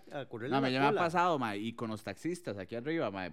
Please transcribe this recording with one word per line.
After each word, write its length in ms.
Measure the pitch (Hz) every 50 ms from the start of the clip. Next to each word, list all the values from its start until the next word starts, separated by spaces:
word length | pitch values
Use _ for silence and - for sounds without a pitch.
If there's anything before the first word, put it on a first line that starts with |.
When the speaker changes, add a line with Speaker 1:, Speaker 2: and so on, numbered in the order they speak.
| - - -
Speaker 1:
a 120 | 143 127
correrle 300 | - - 113 113 - 131
Speaker 2:
No, 60 | 135
Speaker 1:
la 60 | 135 131
Speaker 2:
me, 60 | 127
ya 60 | 131
me 60 | 139
ha 40 | 143
Speaker 1:
cola. 120 | 202 190
Speaker 2:
pasado, 360 | 175 165 160 175 175 180 165 139
ma, 180 | 123 110 101
y 180 | 101 107 113 107
con 180 | - 120 113
los 120 | 110 101 -
taxistas 540 | 104 98 - - 160 180 175 - 135 104 101
aquí 180 | 92 - 117
arriba, 360 | 117 120 147 165 165 139 110
ma, 200 | 95 95 92 85